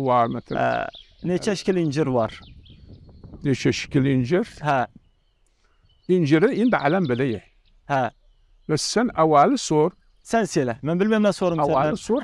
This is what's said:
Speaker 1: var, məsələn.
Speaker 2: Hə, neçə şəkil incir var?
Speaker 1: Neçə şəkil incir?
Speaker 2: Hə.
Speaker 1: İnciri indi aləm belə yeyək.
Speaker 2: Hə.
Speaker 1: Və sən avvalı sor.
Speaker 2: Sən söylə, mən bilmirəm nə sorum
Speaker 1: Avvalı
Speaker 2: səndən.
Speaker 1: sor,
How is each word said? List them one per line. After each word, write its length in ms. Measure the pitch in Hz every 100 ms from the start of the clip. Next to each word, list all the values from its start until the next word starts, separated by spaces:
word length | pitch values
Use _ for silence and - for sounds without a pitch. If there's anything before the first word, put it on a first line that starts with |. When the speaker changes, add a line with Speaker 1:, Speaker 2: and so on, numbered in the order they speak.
| 131
Speaker 1:
var, 240 | 123 117
məsələn. 240 | 123 - -
Speaker 2:
Hə, 460 | 123 120 - - - - 170
neçə 240 | 180 220
şəkil 240 | 196 - 185
incir 260 | 160 139 143
var? 240 | 123 110 - - - - - - - - - - -
Speaker 1:
Neçə 260 | 147 127 135
şəkil 400 | - - 143 135
incir? 400 | 131 123 180 233 -
Speaker 2:
Hə. 160 | 147 135 113 - _ _ _ _ _ _ _ _ _ _ -
Speaker 1:
İnciri 420 | 185 147 156 220 202
indi 160 | 240 160
aləm 300 | 143 190 151
belə 220 | 120 135
yeyək. 160 | 104 - _ _ _ -
Speaker 2:
Hə. 140 | 139 117 - _ _ _ _ -
Speaker 1:
Və 120 | 156
sən 340 | - 208 247
avvalı 460 | - 160 143 180 277
sor. 340 | - 156 165 - _ _ -
Speaker 2:
Sən 220 | 226 196
söylə, 300 | 170 127 113
mən 180 | 143 175
bilmirəm 240 | 208 220
nə 120 | 208 -
sorum 240 | 185 165
Speaker 1:
Avvalı 320 | 143 135 151
Speaker 2:
səndən. 80 | -
Speaker 1:
sor, 220 | - 254